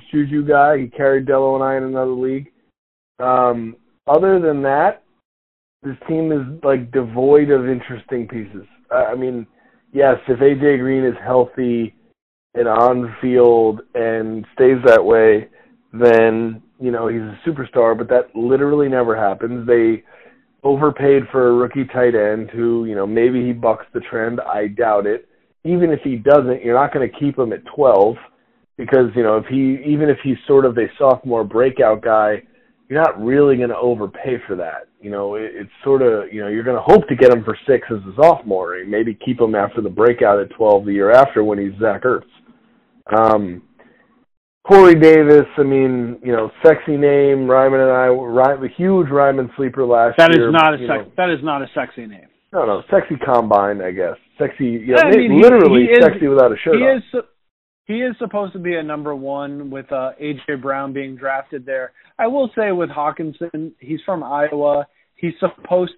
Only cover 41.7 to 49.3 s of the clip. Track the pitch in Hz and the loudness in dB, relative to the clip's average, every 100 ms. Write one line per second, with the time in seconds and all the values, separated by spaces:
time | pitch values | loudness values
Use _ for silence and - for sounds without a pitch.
41.7 | 98 110 98 127 110 - _ _ _ _ | -4 -4 -2 -4 -4 -8 _ _ _ _
42.7 | _ _ _ - 107 113 107 98 87 _ | _ _ _ -4 0 2 2 -2 -10 _
43.7 | _ _ _ _ _ _ _ _ _ - | _ _ _ _ _ _ _ _ _ 6
44.7 | 196 185 170 160 160 147 147 131 - 139 | 8 10 8 8 6 8 6 4 -2 0
45.7 | 135 135 127 120 120 127 117 110 - 165 | 0 0 -2 -6 -10 -4 -4 -4 2 2
46.7 | 151 - 147 143 143 139 139 131 131 135 | 2 -2 0 2 2 2 0 2 2 4
47.7 | 135 131 127 127 127 123 120 131 139 135 | 2 2 2 2 0 0 2 2 0 -6
48.7 | - 180 190 156 139 139 | -4 0 0 0 2 2